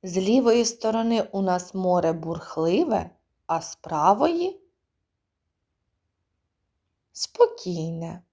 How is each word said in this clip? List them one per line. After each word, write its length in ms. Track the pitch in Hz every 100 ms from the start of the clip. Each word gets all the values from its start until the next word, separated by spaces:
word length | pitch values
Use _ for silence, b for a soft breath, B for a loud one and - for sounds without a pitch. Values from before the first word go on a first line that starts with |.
З 140 | 185 180
лівої 480 | 190 247 233 233
сторони 560 | 226 - 220 226 226 233
у 200 | - 196
нас 320 | 190 180 180
море 400 | 190 185 180 165
бурхливе, 960 | 165 160 165 - - 165 202 330 202 165 _ _ _ -
а 140 | 165
з 140 | -
правої 880 | - - 160 165 208 311 339 359 - _ _ _ _ _ _ _ _ _ _ _ _ _ _ _ _ _ _ _ _ _ _ _ _ _
спокійне. 1120 | - - - 466 - 185 170 160 165 165 175 _